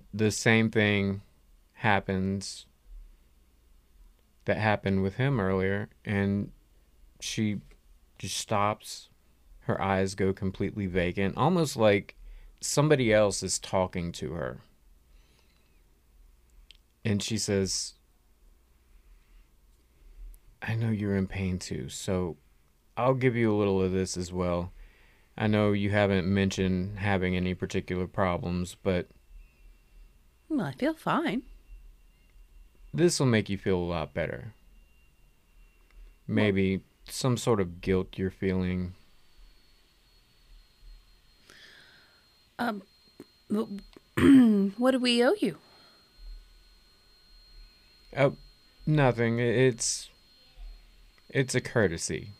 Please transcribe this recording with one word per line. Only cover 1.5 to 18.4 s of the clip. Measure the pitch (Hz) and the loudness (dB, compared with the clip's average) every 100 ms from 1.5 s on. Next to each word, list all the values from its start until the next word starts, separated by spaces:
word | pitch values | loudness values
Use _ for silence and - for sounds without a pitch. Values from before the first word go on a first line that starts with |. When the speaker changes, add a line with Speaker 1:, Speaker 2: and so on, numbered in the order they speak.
| - _ | -20 _
Speaker 1:
happens | - 113 98 - 95 95 98 - - - _ - - - - _ _ _ _ _ - _ _ - _ _ _ | -4 0 0 0 -2 -2 -4 -6 -14 -20 _ -20 -20 -20 -20 _ _ _ _ _ -20 _ _ -20 _ _ _
that | - 95 | -4 0
happened | 107 101 98 95 | 0 0 0 0
with | 95 - | -2 -2
him | 135 127 | -2 0
earlier, | 95 95 95 101 107 _ | 0 0 0 -2 -6 _
and | - 101 98 101 - - _ _ _ _ - _ | -4 -2 0 -2 -4 -12 _ _ _ _ -20 _
she | - - 107 101 - - _ - _ - | -8 -4 -2 -4 -10 -20 _ -20 _ -16
just | 98 - | -10 -8
stops. | - 107 104 107 - - - _ _ _ _ - | -4 0 0 -2 -10 -18 -18 _ _ _ _ -12
Her | - - | -6 -2
eyes | 95 95 98 | 0 2 0
go | 101 95 | 0 -2
completely | 95 95 - 98 104 98 | 0 -4 -4 -4 -4 -2
vacant, | 90 87 90 98 85 | 0 0 0 -2 0
almost | 139 180 139 113 | 0 2 0 2
like | 107 101 - - - - - - | 4 4 0 -14 -20 -20 -20 -12
somebody | - - 151 143 113 | -2 0 4 4 4
else | 107 104 - | 4 4 0
is | 95 - | -4 -6
talking | - 98 92 92 85 | -2 0 0 -2 -6
to | - 71 | -6 -8
her. | 82 64 62 - _ _ _ _ - _ _ _ _ _ _ _ _ _ _ - _ _ - - - _ _ | -6 -6 -8 -18 _ _ _ _ -20 _ _ _ _ _ _ _ _ _ _ -20 _ _ -20 -20 -20 _ _
And | 113 101 | -2 -2
she | - 113 | -2 -4
says, | - 98 95 - - - _ _ _ _ | 0 0 0 -2 -8 -12 _ _ _ _